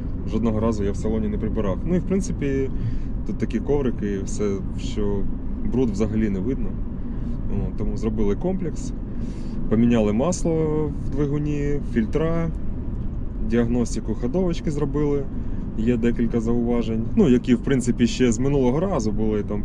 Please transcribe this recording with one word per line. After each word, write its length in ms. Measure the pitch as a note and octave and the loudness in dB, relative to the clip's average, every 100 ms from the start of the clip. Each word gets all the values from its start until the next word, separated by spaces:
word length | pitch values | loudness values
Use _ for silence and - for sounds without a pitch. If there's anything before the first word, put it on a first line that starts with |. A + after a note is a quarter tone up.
| - - - | -4 -4 -2
Жодного 280 | A2+ A2+ G#2+ | 0 0 2
разу 240 | A2+ G#2 | 0 0
я 80 | G2+ | 0
в 40 | - | 0
салоні 320 | G#2+ A2 G#3+ | 0 0 0
не 100 | - | 0
прибирав. 400 | - A3 G3+ F#3 E3 | 0 0 0 0 0
Ну 100 | F3 | 0
і 40 | |
в 40 | |
принципі, 680 | - F#3+ - E3+ C#3 C3+ C3 - - - - - - | 0 -2 -2 -2 -2 0 0 -2 0 -2 -2 -4 -4
тут 100 | G2+ | -4
такі 220 | A2 A2+ | -2 -2
коврики, 600 | - A2 B2 - G#2 F#2+ - | 0 0 0 -2 -2 -2 -2
все, 300 | G#2 G#2 F#2+ - - | -2 -2 -2 -4 -4
що 400 | - G#2 G#2 - - - - - G#2 | -4 -2 0 0 0 0 -4 -2 0
бруд 180 | A2+ A#2+ | 2 0
взагалі 400 | G2 A2 A2 G#2+ | 0 0 2 0
не 100 | F#2+ | 0
видно. 300 | G2 - A2 - - - - - - - - | -2 -2 -2 -2 -4 -4 -4 -4 -4 -4 -2
О, 260 | - - - | -2 -2 -2
тому 200 | G#2 G2+ | -2 0
зробили 380 | A2 G#2+ G2+ G2+ | -2 2 2 2
комплекс. 580 | F3+ G3 E3 - - - - - - - - - - | 0 -2 -2 -4 -6 -6 -6 -6 -6 -6 -6 -4 0
Поміняли 440 | A2 A#2+ A#2 G#2 | 4 4 4 4
масло 720 | G#2+ D#3+ F#3 E3+ D#3+ D#3 D#3 D3+ C#3+ - | 2 0 0 0 2 2 0 -2 -2 -2
в 20 | |
двигуні, 680 | C#3+ C#3+ D3 D3 D3 D3 C#3+ - | 0 0 0 -2 0 0 0 0
фільтра, 560 | A#2 G#2+ D3+ D#3+ E3 E3 - - - - - - - - - A2 | 0 2 2 2 2 0 -2 -2 -2 -4 -4 -4 -4 -4 -2 0
діагностику 640 | A#2 A#2 A#2+ A2+ A2 A2 | 2 2 2 0 -2 -2
ходовочки 580 | G#2 B2 E3+ F3+ E3 E3 | -2 0 0 0 0 -2
зробили. 520 | C#3+ C#3+ D3 D3 C#3+ C#3 - - - - - | -2 0 0 0 0 -2 -4 -2 -2 -2 0
Є 200 | A2+ A#2+ | 2 2
декілька 420 | A#2 A#2 A#2 A#2 | 2 2 2 2
зауважень, 640 | A2+ A#2+ A#2+ A#2+ A2+ A2+ A2+ A3+ | 2 2 2 0 0 -2 2 4
ну, 140 | D#3 | 6
які, 260 | A#2+ - A#2 | 6 4 2
в 40 | |
принципі, 480 | - C3+ B2 A#2 A#2 | 4 2 2 2 2
ще 240 | - B2 | 4 2
з 80 | A2 | 4
минулого 400 | C3+ C#3+ B2 C#3+ | 2 2 2 2
разу 320 | F#3+ D#3 G#2+ | 0 0 0
були 320 | G#2 A2 G#2 | 0 2 0
там 200 | G2 G#2 | 0 -2